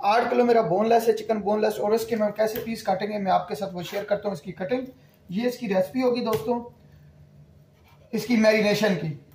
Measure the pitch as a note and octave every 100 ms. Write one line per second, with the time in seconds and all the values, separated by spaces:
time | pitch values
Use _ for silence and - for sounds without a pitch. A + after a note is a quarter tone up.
0 | G3+ A3+ A#3+ A#3+ A#3+ A#3 F3+ F#3 A3+ A#3
1 | A#3 G#3+ - A3 F#3+ G#3+ G#3+ G#3 G#3 A3+
2 | A3+ A3+ G#3 G3+ A3 G#3+ A3 A3+ - F#3+
3 | G#3 G#3+ F#3+ F3+ - G3+ F#3+ F3+ E3+ G#3
4 | G#3 G3+ G#3 F#3 G3 D#3 F#3 B3+ C4 -
5 | - _ - F3+ B3 A#3+ A3 F#3 - B3+
6 | B3+ A#3+ A3 A3 B3 A#3+ - - - -
7 | - - - - - - _ _ _ -
8 | - A3 - A#3 G#3+ A3 G3+ G3+ G#3 F3
9 | D#3+ C#3+ -